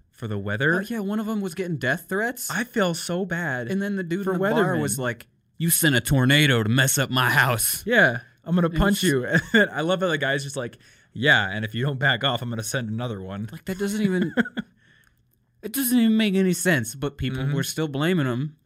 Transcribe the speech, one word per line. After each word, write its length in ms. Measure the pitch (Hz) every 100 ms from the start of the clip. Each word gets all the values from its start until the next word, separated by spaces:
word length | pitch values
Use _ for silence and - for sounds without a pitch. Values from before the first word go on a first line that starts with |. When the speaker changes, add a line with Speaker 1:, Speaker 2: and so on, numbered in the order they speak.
| _
Speaker 1:
for 160 | - 113
the 100 | 104
weather. 380 | 101 104 143 175
Speaker 2:
Oh, 40 |
yeah, 180 | 214 233
one 200 | 196 214
of 80 | 214
'em 140 | 214
was 140 | 190 165
getting 220 | 180 147
death 300 | 123 156 -
threats. 400 | 190 233 247 -
Speaker 1:
I 120 | 185
feel 300 | 240 226 185
so 320 | 165 - 175 190
bad 440 | 170 165 127 120
Speaker 2:
And 120 | 190
then 140 | 202 196
the 80 |
dude 200 | 175 175 190
Speaker 1:
for 80 |
Speaker 2:
in 60 | 180
the 100 | 190
bar 260 | 233 180 160
Speaker 1:
weathermen. 60 |
Speaker 2:
was 180 | 143 131
like, 260 | 123 113 - _ _ -
"You 120 | 160
sent 240 | - 160 123
a 60 |
tornado 600 | - 139 127 143 147 120
to 60 | 107
mess 280 | 127 131 147
up 100 | 131
my 220 | 127 123
house." 520 | 139 131 110 - - 202
Speaker 1:
Yeah, 320 | 233 156 117 - _
"I'm 100 | - 175
gonna 120 | 170
Speaker 2:
And 80 | 165
Speaker 1:
punch 180 | 202 202
Speaker 2:
it's 60 |
Speaker 1:
you." 220 | 185 135 120
<laughs> 20 |
And 140 | 156 -
then 160 | 226 202
I 100 | 135
love 200 | 160 185
how 60 | 180
the 80 | 156
guy's 240 | 135 139
just 120 | 135 139
like, 220 | 120 - _ _ _
"Yeah, 360 | - 135 127 98
and 160 | 104 110
if 80 |
you 100 | 113
don't 140 | 135 135
back 240 | 139 117
off, 180 | 135 120
I'm 60 | 120
gonna 120 | 113
send 260 | 110 135 113
another 300 | 110 123 101
one." 280 | 95 101 110
Speaker 2:
Like, 140 | 160 -
that 140 | 190
doesn't 220 | 202 214
even, 300 | 208 180 165 240
Speaker 1:
<laughs> 1300 | 233 - - _ _ _ _ _ _ _ _ _
Speaker 2:
it 100 | 214
doesn't 260 | 269 247 247
even 200 | 226 220
make 160 | 214 190
any 180 | 190
sense, 400 | 170 180 147 110 135
but 220 | 139 139
people 220 | 135 131
Speaker 1:
Mm-hmm. 100 | 135
Speaker 2:
were 100 | 139
still 240 | 131 - 156
blaming 380 | 139 160 185 135
him. 320 | 120 151 -